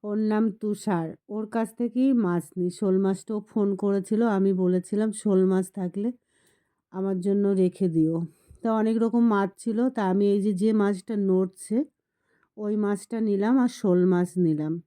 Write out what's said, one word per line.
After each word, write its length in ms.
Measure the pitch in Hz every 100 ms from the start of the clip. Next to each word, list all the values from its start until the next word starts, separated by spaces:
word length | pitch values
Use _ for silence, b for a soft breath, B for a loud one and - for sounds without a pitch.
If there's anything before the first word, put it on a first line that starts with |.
ওর 140 | 208 208
নাম 320 | 214 214 226
তুষার, 640 | - 214 202 - 175 160 - _
ওর 180 | 208 214
কাছ 280 | 226 226
থেকেই 380 | - 240 233 262
মাছ 320 | 254 196 175 165 -
নিই। 140 | 180
শোল 280 | 180 202 190
মাছটাও 420 | 196 190 - 214
ফোন 360 | 208 226 202 196
করেছিল, 460 | 202 196 190 220
আমি 300 | 233 196 196
বলেছিলাম 600 | 185 185 180 180 208 220
শোল 320 | 208 214 190
মাছ 280 | 190 185 185
থাকলে 400 | - 180 196 220 247 _ _ _ _ _ _ _
আমার 300 | 185 190 190
জন্য 280 | 190 202 202
রেখে 400 | 196 185 - 190
দিও। 380 | 160 160 165 170 b b b
তা 100 | 226
অনেক 240 | 220 220 226
রকম 240 | 226 233 233
মাছ 240 | 202 196 -
ছিল, 300 | 233 220 254
তা 140 | 254
আমি 220 | 190 190 202
এই 160 | 202
যে, 100 | 202
যে 200 | 185 214
মাছটা 440 | 214 202 196 - 214
নড়ছে 680 | 196 185 185 - - 220 302 _ _ _ _ _ _ -
ওই 200 | 208 214
মাছটা 440 | 208 202 - 233
নিলাম 380 | 220 202 208 262
আর 100 | 247
শোল 360 | - 202 180
মাছ 240 | 180 180 180 185
নিলাম। 460 | 170 151 156 170